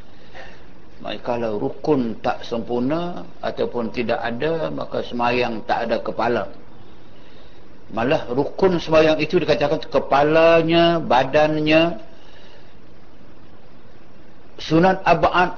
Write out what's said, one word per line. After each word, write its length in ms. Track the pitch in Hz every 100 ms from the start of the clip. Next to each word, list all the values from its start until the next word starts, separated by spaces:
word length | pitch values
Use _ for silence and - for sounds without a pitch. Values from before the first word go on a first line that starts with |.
| - - - - - - - - - -
Maka 240 | - 107
kalau 320 | - 120 117 104
rukun 640 | 131 - - 147 117 101
tak 240 | 127 107
sempurna 800 | - 117 104 120 127 160 175 180 175 -
ataupun 560 | - - 113 120 113 113
tidak 240 | 113 113
ada, 480 | 117 120 147 165 156 143
maka 320 | 123 127 113
sembahyang 560 | 120 120 123 117 113
tak 240 | - 107 117
ada 160 | 113
kepala. 480 | - 90 113 117 90 - - - - - - - - - - - - - - 107
Malah 320 | 120 156 -
rukun 480 | 123 143 - 190 175
sembahyang 480 | 156 156 156 156
itu 160 | 151 175
dikatakan 480 | 151 143 143 156 -
kepalanya, 1120 | 135 - 135 147 160 165 165 160 170 170 170
badannya. 960 | 123 120 135 151 151 156 151 156 170 - - - - - - - - - - - - - - - - - - - - - - - - - - -
Sunat 400 | - 160 185 190
abad 560 | - 170 165 170 180